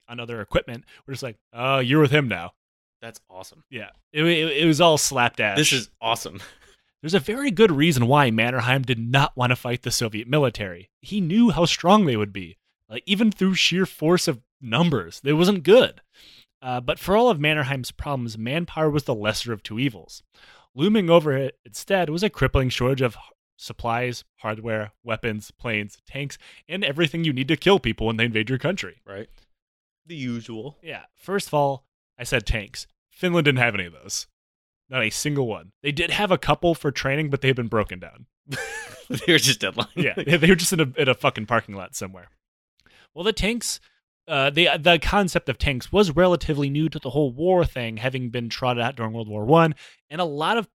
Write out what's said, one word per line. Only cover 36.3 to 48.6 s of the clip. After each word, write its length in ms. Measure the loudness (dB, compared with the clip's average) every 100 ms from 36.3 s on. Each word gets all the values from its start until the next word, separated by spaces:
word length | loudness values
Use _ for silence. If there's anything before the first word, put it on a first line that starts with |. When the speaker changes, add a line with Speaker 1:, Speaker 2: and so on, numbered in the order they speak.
Speaker 1:
a 80 | 0
couple 380 | 0 0 0 0
for 160 | -2
training, 380 | -2 -2 -2 -2
but 100 | 0
they 80 | 0
had 80 | -2
been 100 | -2
broken 300 | -2 -2 -6
down. 280 | -16 -20 -20 _ -12
Speaker 2:
<laughs> 80 | -10 -10 -12 -14 -16 -8 -4 2
They 60 |
were 60 | 4
just 220 | 4 0
deadline. 280 | -4 -4 -6
Speaker 1:
Yeah, 200 | -2 -4
they, 220 | -2 0 4
they 100 | 6
were 60 |
just 180 | 6 4
in 80 | 0
a, 80 | 0 0
in 120 | 0
a 40 |
fucking 300 | 2 0 -2 0
parking 280 | 0 -2
lot 200 | -10 -14
somewhere. 340 | -12 -12 -14 -20 _ _ _ _ _ _ _ _
Well, 100 | -6
the 80 | -2
tanks, 440 | 0 -2 -2 -6 -10 _ _ _ _ -6
uh, 220 | 0 0
the, 220 | 2 2 4
the 180 | 4 4
concept 480 | 2 0 0 -2 -4
of 80 | -4
tanks 340 | -2 -4 -2
was 240 | 2 2 4
relatively 540 | 4 2 0 -2 -2
new 180 | -2 -2
to 100 | -4
the 120 | -4
whole 200 | -2 -2
war 340 | 0 2 2 2
thing, 320 | -2 -8 -4
having 320 | -4 -4 -6
been 180 | -6 -8
trotted 340 | -4